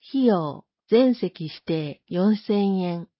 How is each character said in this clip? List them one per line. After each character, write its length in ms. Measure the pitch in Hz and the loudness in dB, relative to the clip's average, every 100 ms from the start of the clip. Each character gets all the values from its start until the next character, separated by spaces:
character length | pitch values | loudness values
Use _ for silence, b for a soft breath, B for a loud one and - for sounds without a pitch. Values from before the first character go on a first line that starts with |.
| - | -6
費 160 | 269 | 0
用、 400 | 247 190 156 131 - _ _ | 2 2 -2 -8 -16 _ _
全 260 | 220 262 | 4 4
席 340 | 240 180 - 156 | 2 -4 -6 -12
指 120 | - - | -12 -6
定 340 | 160 151 139 _ | -4 -4 -10 _
四 320 | 175 196 214 | 0 0 0
千 420 | - 202 196 190 | 0 0 0 -2
円。 300 | 180 170 170 _ | -4 -6 -10 _